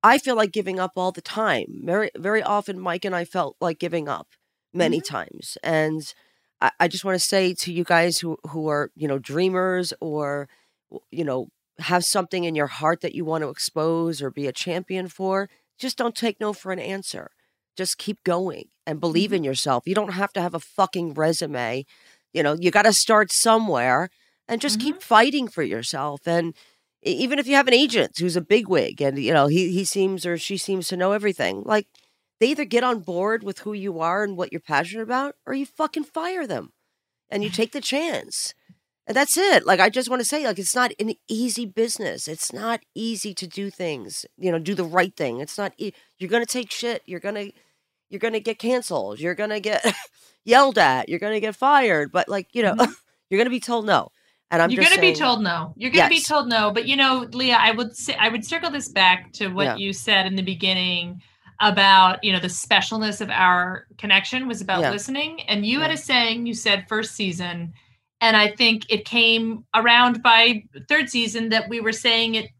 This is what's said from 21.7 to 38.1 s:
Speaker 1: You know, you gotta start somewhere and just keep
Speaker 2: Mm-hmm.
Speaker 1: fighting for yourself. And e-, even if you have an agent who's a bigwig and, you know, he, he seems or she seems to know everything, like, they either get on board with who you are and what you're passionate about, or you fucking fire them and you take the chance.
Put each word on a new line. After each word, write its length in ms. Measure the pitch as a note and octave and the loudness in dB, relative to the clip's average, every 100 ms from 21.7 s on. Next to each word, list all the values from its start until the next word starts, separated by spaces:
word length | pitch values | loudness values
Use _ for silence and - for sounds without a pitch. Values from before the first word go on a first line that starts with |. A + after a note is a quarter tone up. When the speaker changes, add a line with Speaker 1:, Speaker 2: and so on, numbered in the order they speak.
| B2+ C#3+ _ _ _ _ | -6 -10 _ _ _ _
Speaker 1:
You 80 | E3 | -2
know, 120 | D3 D#3 | 0 2
you 120 | F3 | 2
gotta 220 | G3+ A3 | 6 4
start 400 | G3+ - G#3+ G#3 | 4 4 4 4
somewhere 800 | - A3+ A3+ G#3+ C3+ B2 C3 F3+ _ _ _ - | 2 4 4 2 0 2 2 0 _ _ _ -8
and 140 | A3+ | -4
just 180 | C#4 G#3+ | -2 -2
keep 160 | C4 F4+ | -4 -6
Speaker 2:
Mm-hmm. 60 | |
Speaker 1:
fighting 460 | - A3 B3+ C#4+ A#3 | 2 4 4 0 -4
for 140 | - | -4
yourself. 640 | B2 G#2+ A2+ C#3 D3 C#3+ E3+ | -4 -4 -6 -6 -6 -6 -2
And 280 | E3+ E3 - _ _ _ _ | 0 -2 -8 _ _ _ _
e-, 100 | - | -4
even 260 | C#3 B3 C#4 | -2 -2 -2
if 80 | B3 | 2
you 80 | |
have 120 | C#4 C4 | 2 6
an 40 | |
agent 440 | B3 C#4 A3+ C3 - | 4 4 2 0 -2
who's 180 | F3 E3+ | -2 -2
a 60 | |
bigwig 580 | D3+ A3 F#3+ E3+ D2 - | 2 2 4 0 0 -2
and, 180 | C#3 C#3 | -2 0
you 140 | A#2+ | 2
know, 140 | D#3 C#3+ | 4 4
he, 260 | E3 F#3 | 2 2
he 120 | F#3 | -2
seems 420 | G3 G3+ F#3+ F#3+ F3 | -2 0 -2 -2 -6
or 100 | E3+ | -6
she 220 | - G3 | -6 -8
seems 280 | - F#3+ E3 | -4 -4 -4
to 80 | F3+ | -2
know 140 | F#3 | 0
everything, 500 | G#3 G#3 F#3 G2+ G2 | 0 -2 -2 -4 -4
like, 220 | - G#3+ - _ _ _ _ _ | -2 -2 -2 _ _ _ _ _
they 80 | A#3 | 0
either 160 | D4 A#3 | 0 0
get 180 | A#3 | 0
on 160 | B3+ A#3 | 0 -2
board 420 | E3+ F3 G3+ A3+ | -4 -4 -2 -2
with 180 | G3+ F#3+ | -6 -10
who 120 | G#3 | -10
you 280 | G#3 G3 E3 | -8 -8 -4
are 220 | E3 F#3+ | -2 -2
and 120 | G#3 F3+ | -4 -4
what 140 | F3+ | -6
you're 80 | E3 | -8
passionate 420 | - C#3+ E3+ A3 | -2 -2 -2 -8
about, 320 | A3+ B3 C#4+ - - | -4 -4 -4 -10 -8
or 80 | |
you 100 | C4+ C#4 | -8 -8
fucking 380 | - D#4 D#4 | -4 -4 -4
fire 420 | D4 D#4+ E4+ F#4 C4+ | -8 -8 -6 -6 -6
them 260 | C3 C#2+ _ _ _ _ _ _ | -8 -8 _ _ _ _ _ _
and 120 | G3+ | -6
you 40 | G#3 | -4
take 220 | F3+ A3+ | -2 -4
the 80 | C#4+ | -4
chance. 720 | - C#4 E4 | -4 -2 -2